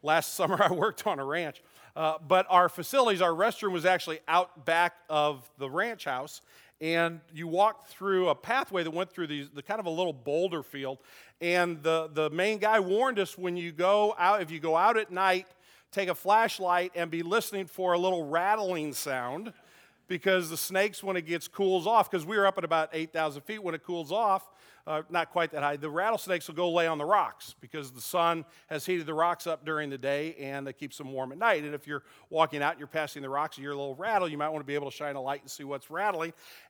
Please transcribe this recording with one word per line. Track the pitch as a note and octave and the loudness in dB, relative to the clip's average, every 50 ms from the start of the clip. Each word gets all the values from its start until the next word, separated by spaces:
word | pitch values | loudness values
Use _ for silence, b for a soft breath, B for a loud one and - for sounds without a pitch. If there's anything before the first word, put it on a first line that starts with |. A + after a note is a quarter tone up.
Last | - D3 D#3 E3 D3+ - - | 4 4 4 4 4 0 -2
<laughs> | |
summer, | - F#3 D#3 F#3+ E3 | 0 0 0 4 4
I | G3+ E3 | 4 4
worked | F3+ E3 F#3 G#3+ - - - | 4 2 0 0 -2 -2 -4
on | G#3+ F3+ C#3 | -2 -2 -2
a | C3+ | -4
ranch. | C3+ D3+ F3 E3+ D3+ - - B B B B B B B | -4 -4 -4 -4 -6 -8 -12 B B B B B B B
Uh, | D3+ D#3+ D#3 D#3 D#3+ E3 C#3 | -2 -2 -2 -2 -2 0 4
but | F#3 F#3 F#3+ - | 4 4 4 8
our | F#3 F3 F3+ E3+ | 8 8 8 8
facilities, | - - D#3+ - - C#4 B3+ A3+ G3+ F3 | 4 -2 -8 0 4 4 4 4 4 4
our | F#3 E3+ | 4 2
restroom | E3 D#3+ G3 A#3 - - A3 G3 | 4 4 2 2 2 0 -2 -2
was | F3+ E3+ D3+ | -2 2 4
actually | F#3 F#3 F3 - E3+ D#3+ D#3 _ - | 4 4 4 0 -6 -8 -8 _ 2
out | D#3+ F3+ F#3 F3+ - D#3+ C3 | 4 4 4 2 -6 -8 -2
back | D#3+ E3 E3+ F3 E3+ - - _ - | 2 4 4 4 2 0 -6 _ -2
of | D#3 D3+ D3 D3+ D3 C3 A#2+ - _ | 0 2 2 2 0 -4 -12 -20 _
the | - C#3 C3+ | -10 -8 -4
ranch | C3+ E3+ G#3 A#3+ A3+ - - | -2 -2 -2 -2 -4 -8 -6
house, | D3+ C3 B2+ C3+ - - - B B B B B B B _ | -6 -4 -4 -6 -10 -14 -20 B B B B B B B _
and | D#3 D#3+ E3 E3 E3+ E3 E3 E3 - _ | -2 0 2 2 2 0 -2 -8 -18 _
you | E3 D#3 E3+ E3 | -14 -10 -6 -2
walked | E3 F3+ G3+ A3 G#3+ - - - | 2 4 4 4 2 -2 -18 -20
through | - - F#3 G3 F#3+ F#3 F3+ E3+ | -16 -6 -2 2 2 4 4 4
a | C#3+ | 2
pathway | - - - A#3 C4+ C4 - G3 F3+ | 0 0 -2 -2 -2 -2 -2 -4 -4
that | E3+ E3 | -2 -2
went | D#3 E3+ F#3+ F3+ | -4 -4 -6 -6
through | _ - E3+ | _ -8 -6
these, | D3 D3 C#3+ C#3 C#3+ | -6 -6 -8 -8 -12
the | C#3+ C#3+ | -14 -16
kind | C#3 - G3+ A3 | -8 -6 -6 -4
of | G3+ | -4
a | F3 | -4
little | D#3+ E3 F#3 E3+ | -2 0 -2 -2
boulder | D3+ B2+ A#2 C#3+ C#3+ D#3+ F3+ F#3+ E3 D#3+ | -2 -6 -4 -2 0 0 0 0 -2 -6
field, | C3 - - C#3 C3+ C3 C3+ - B B B B B B B B | -8 -10 -10 -8 -8 -8 -8 -10 B B B B B B B B
and | E3+ E3+ F3 F3+ F3 F3 E3+ D3+ | -2 2 4 4 4 2 0 -2
the, | C#3+ D#3+ D#3+ E3 D#3+ D#3+ | 0 2 2 2 0 -2
the | D3 D3+ D#3 D3+ | -2 0 0 0
main | D3+ E3+ F#3 G#3+ A3 G3+ | 0 0 0 0 0 2
guy | G3+ G#3+ A3 A3 | 2 4 4 4
warned | F#3+ F3+ F#3+ G#3+ B3+ C4 B3 G3+ | 4 2 0 2 2 0 0 0
us, | F#3+ - - | -2 -4 -4
"When | - F3+ F3+ F3 | -6 -6 -4 -4
you | F3+ E3+ E3+ | -4 -6 -8
go | D#3 D3+ F3 F#3+ G3+ G#3 G#3 G#3 G#3+ - | -4 0 2 4 4 4 4 2 0 2
out, | F3 F#3 G#3 G#3 | 4 4 4 2
if | F3+ D#3 | 0 -6
you | E3 D#3 | -8 -6
go | D3 E3 D#3+ | -2 0 2
out | E3 F#3 A3 A#3+ A3 | 4 4 4 4 2
at | G#3+ - | 0 -2
night, | F3+ F3+ F#3+ F#3+ F#3 F#3 F#3+ - - b b b b b b b | -2 0 2 4 2 2 0 -8 -20 b b b b b b b
take | - G3 G3 F3+ | -4 -4 -2 -2
a | E3+ | -4
flashlight | - - F#3 G#3 A3 A3+ A3+ - - G3 F3 F3 F3 F3+ F#3 - | -2 2 4 4 4 4 2 0 -2 0 2 2 2 2 0 -2
and | F3 E3+ E3 | -4 -4 -4
be | D#3+ E3 | -4 -6
listening | E3 E3+ G3 A3+ - - G#3 G3 F#3+ | -2 0 0 0 0 -2 -6 -6 -6
for | E3 - - F#3 F3+ F3 | -8 -6 -2 0 2 2
a | F3 | 2
little | F3+ F#3+ F#3 E3+ D#3 | 2 2 0 0 -2
rattling | C#3 D#3 E3 F3 G3 G#3+ A3 G3+ F#3 F3+ E3 D3+ D3+ | 0 0 2 2 2 2 2 0 -2 -2 -2 -4 -4
sound, | C3 - - C#3+ C3+ B2+ A#2+ B2 C3+ E3+ G#3+ A3+ - b b b b b b b b b b | -6 -6 -4 -4 -4 -4 -4 -6 -6 -8 -10 -12 -14 b b b b b b b b b b
because | _ F#3 E3+ - G3+ F#3+ F#3 F3 D#3 | _ -8 -2 2 2 2 2 2 -2
the | E3 | -6
snakes, | D3+ - - F#3 F#3+ G3+ G#3+ G3 - | -6 -6 -2 0 0 0 0 -2 -6
when | G3+ G3 F#3 | -6 -4 -4
it | F3+ | -4
gets, | E3 D#3 E3+ E3 - - | -2 -4 -6 -6 -6 -10
cools | - - G3 F#3+ F#3+ F3+ D#3+ | -4 -2 0 2 2 2 2
off," | G3+ A#3 A3+ - - | 4 4 4 4 4
'cause | - F3+ D3+ | 0 -4 -4
we | E3 A3 | 0 0
were | G#3 G3 | 4 4
up | G3 F#3+ G3 | 4 2 0
at | E3+ | -2
about | D#3+ E3 D#3+ D#3+ D#3 | 0 0 0 0 0
eight | - D#3+ D#3+ E3 | -4 -6 -6 -4
thousand | - E3 D#3+ D3+ C#3 C#3+ | -2 -2 -2 -2 -4 -8
feet, | - - A3 G#3+ | -10 -10 -10 -6
"when | G3 F3 E3 | -6 -6 -6
it | D#3 | -6
cools | _ - F3 E3+ D#3+ C#3 | _ -8 -8 -8 -6 -4
off," | F3 G#3+ A#3 G#3 F#3+ F#3+ - - B B B B B B B | -2 0 2 2 2 0 -2 -10 B B B B B B B
uh, | - D#3 D3+ D#3 _ | -6 -6 -6 -6 _
not | E3+ E3+ E3 - | -2 -2 -2 0
quite | - F3+ E3 D#3+ | 0 0 0 0
that | D3+ D3 | 0 -2
high, | C#3 C#3+ D3 | -2 -2 -2
"the | C#3+ D3 D#3 | -2 -6 -4
rattlesnakes | D3 E3 F#3+ A3 A3+ - - F#3 F#3 E3+ - - | -2 0 0 0 0 -2 -2 -2 -2 -2 -2 -6
will | D#3+ | -4
go | D3+ F3+ F3 | -2 -2 2
lay | E3 F3 E3+ | 2 2 2
on | E3 D#3+ D3 | 2 0 -2
the | D3 | 2
rocks | D#3+ G#3 G3+ D#3+ A2 - _ - - - _ | 4 4 4 4 2 -4 _ -18 -20 -18 _
because | - B2 - D#3 C#3 C3 | -20 -12 -10 -10 -10 -10
the | B2+ B2 | -14 -14
sun | - - - F3+ E3+ E3+ E3+ E3 D#3 B B B B B | -12 -2 0 2 2 2 2 0 -4 B B B B B
has | E3 D3 - | -8 -6 -2
heated | - F#3 E3+ D#3 | -2 -2 -2 -2
the | D3 D#3 | -4 0
rocks | D3+ E3 F3 E3+ - - | 2 2 2 0 -2 -4
up | F3 D#3+ D3+ D3 | -6 -6 -6 -4
during | D3+ D#3 D3+ D3+ C#3+ | -4 -4 -4 -4 -6
the | C#3 C3 | -8 -4
day | B2 C3+ C#3 C#3+ D3+ D#3+ E3 | -2 -2 -2 -2 -2 -6 -8
and | - C#3 C3+ C#3 C#3 C#3 | -10 -10 -8 -8 -8 -8
that | C#3 | -10
keeps | C3+ _ D3 C3+ - | -10 _ -14 -14 -12
them | - D3 C3 | -14 -14 -10
warm | C3+ C3 C3 B2+ | -6 -6 -6 -6
at | C3+ E3 | -6 0
night. | A3 A#3 G3+ D#3 | 2 2 2 2
And | D3 D3 D3 | 0 -6 -8
if | C#3+ - | -10 -8
you're | D3 D3 C#3 B B B B B B | -8 -10 -10 B B B B B B
walking | D#3+ D#3 D#3+ D#3 D3+ D3 | 2 2 2 2 2 0
out | C#3+ D3 | 0 0
and | E3+ - | 0 -2
you're | D3 C#3 | -12 -6
passing | - D#3+ D3+ C#3+ - C#3+ | -4 -4 -4 -4 -8 -10
the | C#3 C3 | -8 -4
rocks | C3+ C#3+ D3+ D3+ - | -2 -2 -4 -4 -6
and | - | -10
you're | C3+ C#3+ C#3+ | -10 -8 -8
a | |
little | C#3 C#3 C#3 C3 | -6 -6 -8 -8
rattled, | C3+ F#3 A3+ A3 G3 F3+ E3 | -6 -4 0 2 2 2 0
you | D3+ C#3+ | -2 -2
might | D3 D#3 | -2 -2
wanna | D#3 D3+ C#3+ | -2 -6 -6
be | C3+ C#3+ | -4 -4
able | D3 C#3+ C#3 | -4 -4 -6
to | - | -8
shine | - D3+ D3 C#3 | -8 -8 -6 -6
a | C#3 | -4
light | B2+ C3+ C#3+ C#3+ | -4 -4 -4 -6
and | - C3 | -6 -14
see | - - | -14 -14
what's | C#3+ C#3 C#3+ C3+ - - | -8 -8 -8 -8 -8 -8
rattling." | D3+ F3 G3+ G#3+ F#3+ D#3+ D#3+ E3 D#3+ B B B B B B | -6 -2 0 0 0 0 -4 -6 -6 B B B B B B